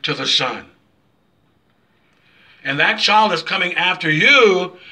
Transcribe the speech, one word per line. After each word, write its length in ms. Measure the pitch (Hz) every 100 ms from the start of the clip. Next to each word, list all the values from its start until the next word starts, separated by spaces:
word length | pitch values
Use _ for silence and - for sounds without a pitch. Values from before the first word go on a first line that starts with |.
to 100 | 160
the 140 | 139 127
Son. 400 | - 127 107 - _ _ _ _ _ _ _ _ _ _ _ _ _ _ _ _ _ _ _
And 160 | 139 143
that 180 | 175 214
child 360 | - 208 214
is 100 | 165
coming 300 | - 185 180
after 360 | 175 180 180 160
you 680 | 156 226 285 220 180 180 - -